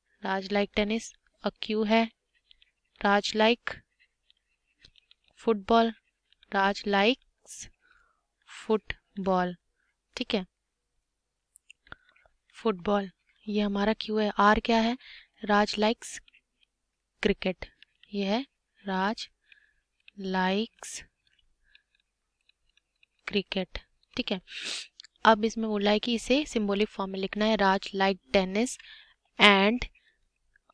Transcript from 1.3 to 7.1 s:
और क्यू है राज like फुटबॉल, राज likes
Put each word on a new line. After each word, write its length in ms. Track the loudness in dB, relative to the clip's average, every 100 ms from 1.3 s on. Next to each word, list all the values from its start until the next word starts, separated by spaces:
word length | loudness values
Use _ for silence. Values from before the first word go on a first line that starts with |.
| _ -8
और 60 | -6
क्यू 220 | -4 -2
है 260 | 2 2 2 -4 _ _ _ _ _ _ _ -4
राज 300 | 0 2 2 2
like 380 | 2 2 -4 -12 _ _ _ _ _ _ _ _ _ _ -20 _ _ _ _ _
फुटबॉल, 560 | -2 -2 2 2 2 -2 _ _ _ _ _
राज 300 | -2 0 -2 -2
likes 840 | 2 2